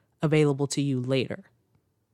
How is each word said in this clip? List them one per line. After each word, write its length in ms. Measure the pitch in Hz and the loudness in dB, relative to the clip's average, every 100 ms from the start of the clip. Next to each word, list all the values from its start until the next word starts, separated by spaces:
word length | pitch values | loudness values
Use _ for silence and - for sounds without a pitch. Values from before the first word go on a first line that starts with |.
| _ _ | _ _
available 440 | 156 151 147 135 143 | 0 4 4 2 -2
to 120 | - | -2
you 180 | 143 131 | -2 -2
later. 460 | 123 135 - - - _ _ _ _ _ _ | -2 -2 -2 -8 -14 _ _ _ _ _ _